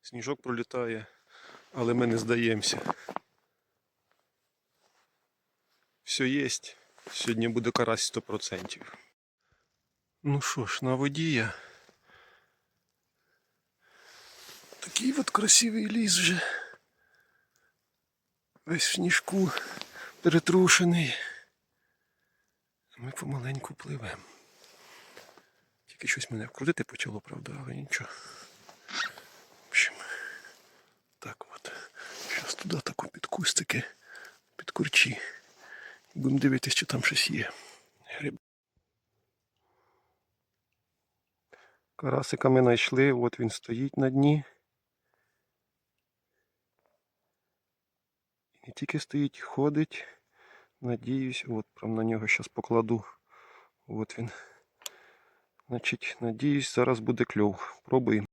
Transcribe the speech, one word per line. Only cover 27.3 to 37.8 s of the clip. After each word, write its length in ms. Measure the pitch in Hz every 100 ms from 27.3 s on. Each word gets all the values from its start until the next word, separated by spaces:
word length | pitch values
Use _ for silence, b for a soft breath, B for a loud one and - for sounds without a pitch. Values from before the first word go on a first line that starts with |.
| - - 139
але 140 | 131
нічого. 360 | 127 139 - -
В 1600 | - - - - - - - - - - - - - - - -
общем, 260 | - - - B B B B B B B B B B _ _
так 280 | - - -
от. 180 | - - B B B B B B
Щас 260 | - -
туди 260 | - - 165
тако 280 | - - -
під 180 | - -
кустики, 560 | - 165 - 175 - - B B B B B _ -
під 140 | -
курчі. 500 | - 147 - - 120 B B B B B B B B _
Будемо 260 | - 131 135
дивитись, 340 | 139 131 -
чи 120 | - -
там 180 | -
щось 260 | - 151 -
є. 200 | - - B B B